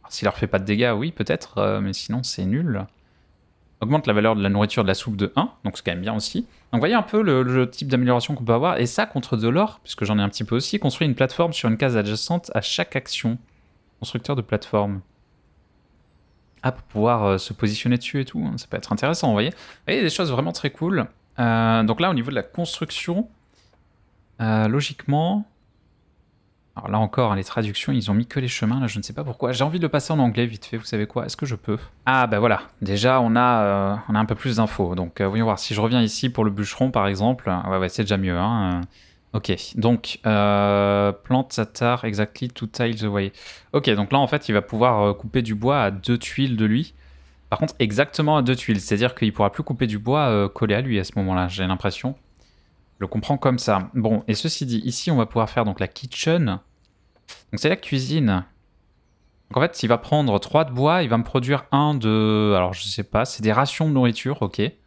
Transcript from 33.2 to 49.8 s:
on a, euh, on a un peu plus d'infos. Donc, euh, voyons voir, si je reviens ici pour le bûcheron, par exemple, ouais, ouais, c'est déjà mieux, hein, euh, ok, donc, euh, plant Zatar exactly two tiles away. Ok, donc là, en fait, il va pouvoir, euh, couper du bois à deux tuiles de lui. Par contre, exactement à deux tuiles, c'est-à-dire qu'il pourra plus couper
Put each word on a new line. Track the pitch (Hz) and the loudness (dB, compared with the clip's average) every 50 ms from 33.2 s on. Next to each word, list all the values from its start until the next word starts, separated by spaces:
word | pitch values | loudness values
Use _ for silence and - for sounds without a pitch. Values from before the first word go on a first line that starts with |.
on | 120 113 113 | 4 4 4
a, | 120 123 123 123 113 107 | 4 4 4 4 4 4
euh, | 101 101 98 98 98 101 107 - - | 4 2 2 2 0 -2 -4 -2 0
on | 107 | 2
a | 107 | 2
un | 110 | 2
peu | 107 113 | 2 0
plus | - - 135 117 | -2 0 0 2
d'infos. | 107 113 107 - - 98 87 90 | 2 2 0 2 -2 -2 0 0
Donc, | 90 90 82 - - | -4 -4 -6 -2 -2
euh, | 101 95 | -2 0
voyons | 98 110 113 | 2 2 2
voir, | 113 101 - | 2 0 -2
si | - - 107 | -2 -4 -2
je | 104 | 0
reviens | 107 113 123 127 117 | 2 2 2 2 2
ici | 110 - - - 131 | 2 0 -2 -4 -2
pour | 120 - 110 | 0 2 0
le | 107 | 0
bûcheron, | 98 98 104 98 - - 131 131 | 2 0 -4 -4 -2 -2 -2 0
par | 120 117 98 | 2 0 0
exemple, | 98 98 95 104 117 131 120 - - | 0 0 0 0 0 0 0 -2 -4
ouais, | 92 90 - 95 95 95 | -2 -2 -2 -2 -2 0
ouais, | 92 90 | 0 -2
c'est | - - 110 | -2 -2 -2
déjà | 95 107 95 | 0 0 0
mieux, | 95 92 90 | 0 0 0
hein, | 85 92 107 117 113 98 92 90 87 90 - _ - - _ _ _ _ _ - | 2 2 2 2 0 0 0 -2 -2 -4 -8 _ -20 -20 _ _ _ _ _ -6
euh, | - | -6
ok, | - - 95 - - - - | -2 -2 -4 -4 -4 -8 -4
donc, | 117 104 117 120 113 - - - - _ | 0 2 2 2 2 0 -8 -12 -4 _
euh, | 110 107 104 104 104 104 101 101 101 101 101 101 101 101 101 101 101 98 | 0 2 4 4 4 4 4 4 4 4 4 4 4 2 2 2 2 0
plant | - _ - 127 127 135 - | -2 _ -2 0 0 0 -2
Zatar | - - 110 - _ - 123 120 123 120 - | -4 -4 -4 -4 _ -2 0 0 0 0 -2
exactly | 113 104 101 107 107 _ - 131 127 | -4 -2 -2 -2 -2 _ -8 -8 -8
two | - - 117 | -8 -8 -10
tiles | 107 - - 123 117 117 107 113 | -10 -4 -2 -2 -2 -2 -2 -2
away. | 107 101 101 98 98 - - - - - - - _ - | -2 0 0 -2 -2 -6 -12 -20 -20 -20 -20 -18 _ -2
Ok, | 147 139 - | 0 2 2
donc | 110 101 104 95 - | 2 2 2 2 2
là, | 139 | 2
en | 143 | 2
fait, | - - 101 - - | 2 0 -4 -2 0
il | 110 | 0
va | 104 98 | 0 0
pouvoir, | - - 107 117 127 120 107 | 0 0 2 2 4 4 4
euh, | 104 104 101 | 2 2 0
couper | 101 - 107 - 131 | -2 -6 -4 -2 -2
du | 120 110 110 | -2 -2 -4
bois | 104 110 127 143 143 117 | -2 0 0 2 2 0
à | 98 | 0
deux | 98 98 - - 120 117 | -2 -4 -2 -2 -2 -2
tuiles | - - - - 135 135 123 | -2 -6 -4 -2 -2 0 0
de | 107 110 | 2 2
lui. | 107 107 123 160 - - - - - - - - _ _ _ _ - | 2 2 0 0 -4 -10 -20 -20 -20 -20 -20 -20 _ _ _ _ -6
Par | - - | -2 -2
contre, | 156 151 - - | -2 -4 0 -2
exactement | 123 107 104 110 143 147 - - 156 151 156 151 | -2 0 2 0 0 0 0 -2 0 2 2 2
à | 127 | 2
deux | 123 131 | 2 0
tuiles, | 123 - - 117 101 | 0 0 0 0 0
c'est-à-dire | 90 - 107 101 120 123 - | 2 0 0 0 0 0 0
qu'il | - 120 110 98 | 0 -2 -2 0
pourra | - 104 101 - | 2 0 0 0
plus | - 156 | -2 -6
couper | - - 120 | -6 -2 -2